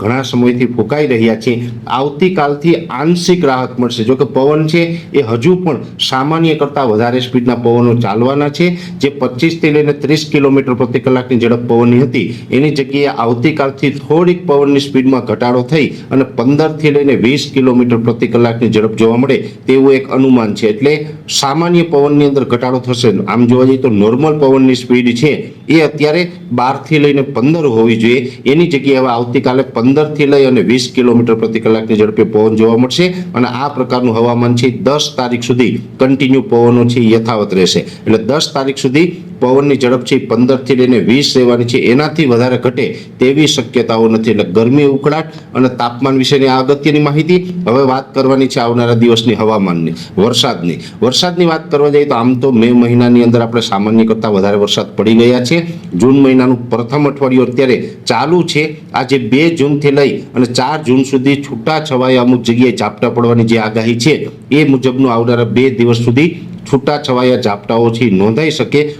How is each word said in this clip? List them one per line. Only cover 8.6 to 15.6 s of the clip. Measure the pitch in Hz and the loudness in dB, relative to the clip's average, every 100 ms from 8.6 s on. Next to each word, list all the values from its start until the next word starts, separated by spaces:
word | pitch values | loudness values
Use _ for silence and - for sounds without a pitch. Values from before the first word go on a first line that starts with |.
| 175 175 - - | -2 -2 -10 -4
જે | 139 139 | -4 -2
પચીસ | 127 123 165 165 | -6 -2 -4 -2
થી | 156 147 | 0 0
લઈને | 147 143 | 0 -2
ત્રીસ | 127 151 - | -2 -2 0
કિલોમીટર | 147 139 135 131 123 | 0 2 2 0 -2
પ્રતિ | 123 127 131 | -2 -2 0
કલાકની | 127 123 123 | -2 0 0
ઝડપ | 113 117 120 | 0 -2 0
પવનની | 117 120 120 | 2 4 2
હતી | 135 123 95 - - 123 | 2 -2 -4 -8 -4 -2
એની | 151 139 | 0 -2
જગ્યાએ | 135 139 139 - | -4 -2 -2 -2
આવતીકાલથી | 117 120 151 147 135 131 143 139 | -2 0 -2 -2 -4 -2 -4 -4
થોડીક | - 156 175 175 - | -2 0 2 0 0
પવનની | 143 143 139 139 | 0 2 0 0
સ્પીડમાં | 131 131 131 107 | 0 2 0 -2
ઘટાડો | 110 123 127 | -2 0 -2